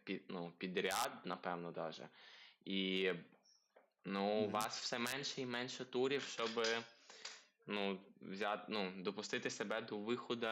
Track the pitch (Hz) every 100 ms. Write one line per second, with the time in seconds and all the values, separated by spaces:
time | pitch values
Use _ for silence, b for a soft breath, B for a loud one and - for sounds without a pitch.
0 | - 92 - 92 87 - 92 90 92 101
1 | 135 - 90 87 92 87 85 85 80 -
2 | 71 B B B B B - 95 95 95
3 | 92 87 - - _ _ _ - _ _
4 | 95 98 101 107 104 104 113 - - 123
5 | 123 135 143 - 123 120 127 - 127 123
6 | 135 139 - - 113 117 113 113 117 -
7 | B B B B B B - 104 98 95
8 | - - - 98 104 104 - 110 92 95
9 | 92 101 104 123 123 - 104 110 117 107
10 | 107 123 - 120 113